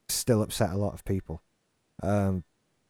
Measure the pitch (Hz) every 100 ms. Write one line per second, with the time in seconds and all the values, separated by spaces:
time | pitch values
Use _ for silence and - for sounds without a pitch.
0 | - - - 110 104 - 98 95 104 -
1 | - 95 - 80 _ _ _ _ _ -
2 | 92 104 98 92 - _ _ _